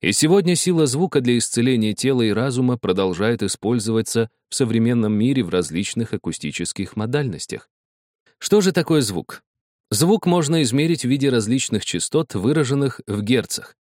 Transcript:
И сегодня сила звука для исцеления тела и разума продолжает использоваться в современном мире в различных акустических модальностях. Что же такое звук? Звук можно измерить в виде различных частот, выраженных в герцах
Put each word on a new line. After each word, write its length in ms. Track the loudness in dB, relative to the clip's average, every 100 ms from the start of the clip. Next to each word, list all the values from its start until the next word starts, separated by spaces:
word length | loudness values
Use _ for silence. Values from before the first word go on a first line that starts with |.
И 120 | 0
сегодня 440 | 2 4 4 4 0
сила 300 | 2 2 2
звука 340 | 2 0 0
для 160 | 2 0
исцеления 560 | 0 0 2 2 0
тела 300 | 0 0 2
и 80 | 2
разума 480 | 2 0 0 0 0
продолжает 640 | 0 2 0 0 0 0
использоваться 880 | -2 -4 -2 -2 0 -2 0 -2 -2 _ _
в 60 |
современном 580 | -2 0 2 2 2 0
мире 320 | 2 2 0
в 60 | 0
различных 640 | 0 0 -4 -4 -4 -6
акустических 840 | -6 -6 -8 -8 -6 -8 -6 -8 -6
модальностях. 720 | -2 -2 -2 -6 -10 -12 -12 _ _ _ _ _ _ _
Что 200 | 2 2
же 100 | 4
такое 300 | 0 2 2
звук? 400 | 2 -4 -8 -16 _ _ _ _ _
Звук 340 | 0 2 4
можно 380 | 4 2 2 2
измерить 420 | 2 2 2 0
в 40 | 0
виде 200 | 0 2
различных 560 | 2 2 -2 0 -4
частот, 500 | -4 -6 -2 -2 -2
выраженных 680 | -2 0 0 0 0 -2 -4 -6
в 140 | -4
герцах 560 | 2 0 0 -8 -12 _